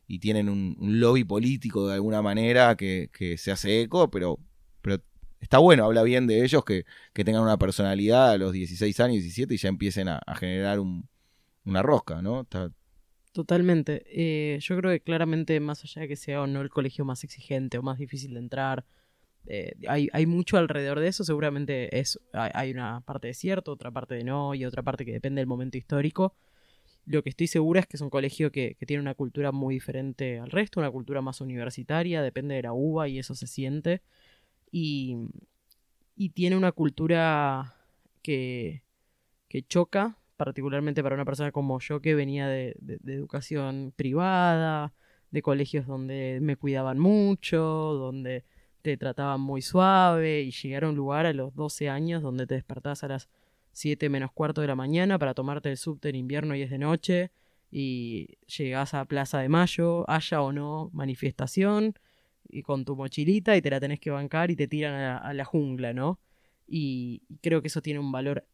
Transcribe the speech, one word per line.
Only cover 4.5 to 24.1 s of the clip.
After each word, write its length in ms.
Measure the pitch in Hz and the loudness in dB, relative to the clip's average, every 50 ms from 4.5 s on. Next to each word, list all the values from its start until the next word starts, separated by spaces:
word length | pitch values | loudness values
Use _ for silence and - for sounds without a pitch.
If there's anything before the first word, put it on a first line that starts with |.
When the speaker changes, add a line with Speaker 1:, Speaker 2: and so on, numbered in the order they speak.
| _ - - - - - | _ -20 -20 -20 -20 -8
Speaker 1:
pero 200 | - 98 98 90 - _ _ - - - - - | -4 -2 -2 -2 -4 _ _ -20 -18 -18 -16 -16
está 160 | - - - | -2 6 8
bueno, 260 | 131 165 180 160 127 107 | 10 10 12 10 10 8
habla 200 | 110 113 113 113 | 6 6 6 6
bien 220 | 120 123 127 127 | 6 6 4 4
de 160 | 117 107 113 123 | 6 6 6 6
ellos 200 | 131 160 143 - | 6 4 2 2
que, 220 | - 101 90 - - - - - - | 2 -2 -2 -2 -6 -14 -20 -20 -8
que 140 | _ - 98 | _ 0 0
tengan 160 | 104 110 110 113 | 2 2 4 4
una 140 | 110 107 | 4 4
personalidad 720 | 90 98 95 - - 101 98 98 98 101 107 117 127 131 120 | 4 2 0 2 0 0 0 2 2 4 6 8 8 8 8
a 60 | 104 | 6
los 160 | 95 95 95 92 | 4 2 0 -2
dieciséis 460 | 95 92 85 90 92 107 104 98 - | -2 -4 -6 -2 0 0 0 2 2
años, 140 | 120 123 117 | 2 4 2
diecisiete, 400 | 101 87 85 90 117 120 - 113 | 0 -2 -2 -4 -4 -2 -2 -2
y 20 | |
ya 100 | 98 - 95 | 0 0 -2
empiecen 380 | 98 - 101 101 87 98 95 | 0 0 0 -2 0 0 -2
a, 140 | 90 80 - - | -2 -4 -4 -6
a 100 | - - | -8 -8
generar 440 | - 92 90 92 95 98 101 101 101 | -6 -4 -2 -2 0 0 0 0 0
un, 300 | 98 92 90 87 - - _ _ _ _ _ _ _ _ _ _ _ | 0 -2 -4 -6 -8 -12 _ _ _ _ _ _ _ _ _ _ _
una 160 | 98 95 92 | 0 2 2
rosca, 400 | 98 143 147 - - - 82 82 | 4 4 4 4 2 -2 -6 -4
¿no? 200 | 92 101 120 131 | -4 -4 -4 -4
Está 300 | 127 - - 95 92 85 - _ _ _ _ - _ _ _ _ _ _ _ | -6 -8 -6 -6 -6 -6 -10 _ _ _ _ -20 _ _ _ _ _ _ _
Speaker 2:
Totalmente. 680 | 175 151 - 175 175 180 180 175 160 147 - 147 - - | -8 0 2 2 4 6 6 4 4 2 0 -4 -6 -8
Eh, 540 | - - 180 165 160 156 151 151 151 143 147 | -8 -4 -2 -2 0 0 0 -2 -2 -4 -4
yo 160 | - - 185 | -4 -4 -2
creo 140 | 180 180 185 | 0 2 2
que 80 | 180 156 | 0 0
claramente, 580 | - 170 165 160 165 160 160 165 156 - 160 151 | 0 -2 0 0 2 2 0 0 0 2 2 2
más 240 | 147 151 147 - - | 0 -2 -4 -6 -10
allá 200 | - - 156 160 | -14 -12 -10 -8
de 40 | |
que 80 | 139 143 | -8 -8
sea 280 | - - 151 139 143 139 | -8 -6 -6 -4 -2 -2
o 40 | |
no 140 | 139 139 139 | -2 -2 -4
el 80 | 139 139 | -4 -2
colegio 340 | - 147 131 135 - - 139 | -2 -2 -2 -2 -2 -4 -4
más 200 | 135 127 - - | -4 -4 -6 -10
exigente 560 | - - - - - 139 131 135 123 - 120 | -14 -16 -20 -8 -4 -4 -2 -2 -2 -4 -4
o 20 | |
más 160 | 131 135 131 | -4 -4 -6
difícil 360 | 123 143 123 - 131 139 131 120 | -6 -8 -8 -10 -10 -10 -10 -10
de 40 | 120 | -10
entrar, 460 | 123 120 127 135 135 135 131 135 - _ _ _ _ _ _ _ _ _ _ _ - | -10 -8 -4 -4 -2 -2 -2 -4 -6 _ _ _ _ _ _ _ _ _ _ _ -14
eh, 260 | - - 101 82 - - - - | -10 -8 -8 -6 -8 -10 -10 -4
hay, 200 | - 139 147 143 - - | 0 2 2 2 2 2
hay 140 | 151 160 | 2 4
mucho 300 | 165 170 175 180 - 208 | 4 4 2 2 4 4
alrededor 420 | 185 165 - - 143 139 139 143 151 | 4 4 4 0 -2 -2 -2 0 0
de 80 | 160 | 0
eso. 160 | 185 185 - 190 | 0 0 -2 -2
Seguramente 760 | 156 151 147 156 147 143 143 147 147 139 127 120 - - 127 | -2 0 0 0 0 0 -2 -2 -2 -2 -2 -2 -2 -2 -2
es, 200 | 131 - - - - _ | -2 -2 -4 -6 -10 _
hay, 200 | - 110 113 - - | -6 -4 -4 -2 -2
hay 180 | 104 135 131 | -4 -4 -4
una 300 | 127 127 123 107 117 123 | -4 -6 -6 -6 -8 -8
parte 260 | 123 - 139 139 - 120 | -10 -10 -10 -8 -8 -10
de 40 | 123 | -10
cierto, 380 | - - 190 190 185 - 156 | -6 -4 -2 -2 -2 -4 -6
otra 180 | 139 - - 123 | -10 -10 -12 -10
parte 240 | 117 135 120 - | -10 -10 -8 -8